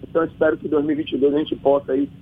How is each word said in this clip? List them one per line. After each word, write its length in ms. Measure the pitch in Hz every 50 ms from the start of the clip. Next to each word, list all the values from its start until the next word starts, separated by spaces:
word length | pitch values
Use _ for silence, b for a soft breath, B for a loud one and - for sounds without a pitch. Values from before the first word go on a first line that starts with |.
| - -
Então, 140 | - 165 165
espero 340 | 160 - - 160 156 160
que 120 | 156 - -
em 20 |
dois 140 | - 147 143
mil 100 | 156 151
e 40 | 143
vinte 140 | 160 - -
e 60 | 127
dois 160 | 135 143 139
a 40 | 147
gente 180 | 156 - -
possa 360 | - - 139 139 143 139 - 131
aí 160 | 139 143 139 - -